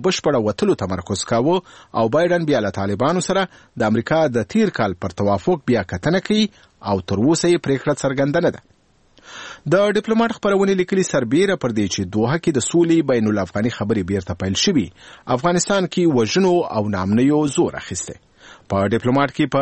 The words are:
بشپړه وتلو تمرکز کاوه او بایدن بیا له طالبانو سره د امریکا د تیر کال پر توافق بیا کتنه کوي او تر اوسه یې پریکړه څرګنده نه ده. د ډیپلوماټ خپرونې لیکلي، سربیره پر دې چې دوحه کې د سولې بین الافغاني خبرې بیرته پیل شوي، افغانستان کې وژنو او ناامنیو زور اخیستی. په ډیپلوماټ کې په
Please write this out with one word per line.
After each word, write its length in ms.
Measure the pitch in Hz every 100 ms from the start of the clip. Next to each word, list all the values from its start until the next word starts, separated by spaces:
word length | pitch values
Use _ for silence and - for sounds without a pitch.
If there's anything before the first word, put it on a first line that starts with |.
بشپړه 340 | 180 - 160 135
وتلو 340 | 107 - 196 -
تمرکز 420 | 92 92 - 101 -
کاوه 240 | 117 143 185 - - - -
او 60 | 113
بایدن 320 | 147 175 175 156
بیا 100 | 127 101
له 40 |
طالبانو 560 | 98 98 101 135 180 -
سره 140 | 190 180 - - -
د 40 | 110
امریکا 300 | 110 - 160 151 117
د 100 | 104
تیر 160 | 220 208 -
کال 160 | 104
پر 240 | 90 95 -
توافق 440 | 101 101 - 170 -
بیا 160 | 113
کتنه 380 | 92 95 147 185 -
کوي 160 | 214 214 - - _ 101
او 60 | 98
تر 180 | - 98
اوسه 300 | 135 165 175
یې 100 | 175 139
پریکړه 280 | 135 151 143
څرګنده 380 | 139 135 139 165 165
نه 40 |
ده. 60 | - - _ _ _ _ _ - - - - 147
د 20 | 180 208 202
ډیپلوماټ 340 | 214 226 226 -
خپرونې 360 | 202 196 196 190
لیکلي، 220 | 175 190
سربیره 540 | 175 147 113 147 196 175
پر 80 | 123
دې 160 | 107 98
چې 80 | - 90
دوحه 240 | 107 117 165
کې 120 | -
د 60 | 131 -
سولې 400 | 170 165 165 139
بین 160 | 123 110
الافغاني 440 | 104 92 101 117 -
خبرې 240 | 107 110 87
بیرته 240 | 98 -
پیل 200 | 92 107
شوي، 320 | 98 208 156 85 - - - - 123
افغانستان 500 | 170 175 - 196 180
کې 280 | 185 170
وژنو 400 | 123 107 185 185 175 - 110
او 60 | 104
ناامنیو 520 | 98 92 110 135 151 147 175
زور 180 | 117 -
اخیستی. 340 | - 95 - - _ _ - - -
په 200 | 98 101
ډیپلوماټ 360 | 113 123 135 139 -
کې 160 | 143
په 60 | 139